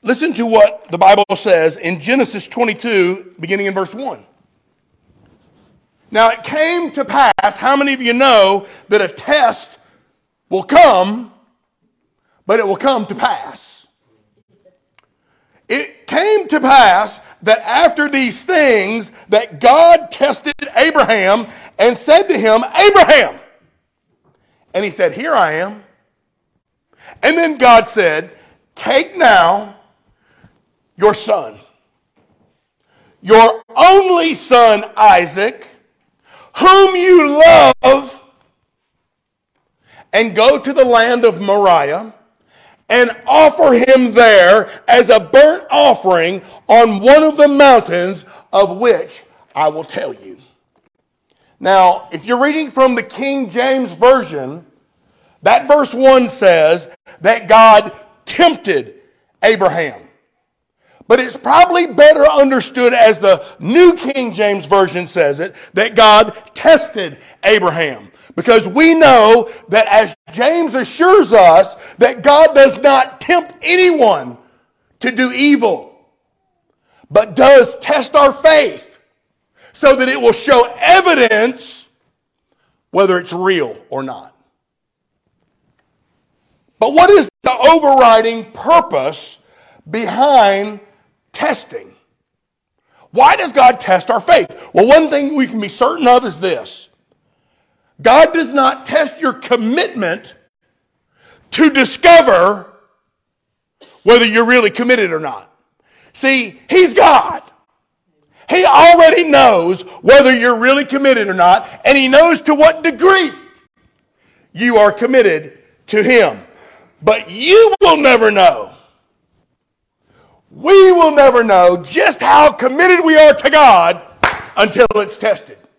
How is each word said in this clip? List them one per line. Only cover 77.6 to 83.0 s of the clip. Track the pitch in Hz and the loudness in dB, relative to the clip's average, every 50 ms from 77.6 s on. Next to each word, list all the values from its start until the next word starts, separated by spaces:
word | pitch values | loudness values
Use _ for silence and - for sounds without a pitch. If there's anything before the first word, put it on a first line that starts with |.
| 233 - - | 4 2 -6
test | - - - 294 285 247 - - | -14 -8 -6 -6 -6 -6 -4 0
our | 294 285 277 | 0 0 0
faith | 269 - - 320 320 302 285 208 - - - _ _ _ _ _ _ _ _ _ _ _ _ _ _ _ _ _ | 0 0 0 2 2 2 0 -2 -8 -14 -20 _ _ _ _ _ _ _ _ _ _ _ _ _ _ _ _ _
so | _ - - 277 269 | _ -2 0 0 2
that | 262 254 254 | 2 -2 -4
it | 262 277 | -4 -2
will | 240 233 | -2 -2
show | 214 - - 294 269 240 240 240 - - | -2 -2 -6 -2 -2 -2 -2 -2 -6 -6
evidence | - 311 349 381 359 359 330 277 240 220 220 208 226 254 254 - - - - - _ _ _ _ _ _ _ _ _ _ _ _ _ _ _ _ _ _ _ _ _ _ | 0 0 0 2 2 0 0 0 0 -2 0 -2 -2 -4 -6 -10 -20 -20 -20 -20 _ _ _ _ _ _ _ _ _ _ _ _ _ _ _ _ _ _ _ _ _ _
whether | - 185 | -2 -2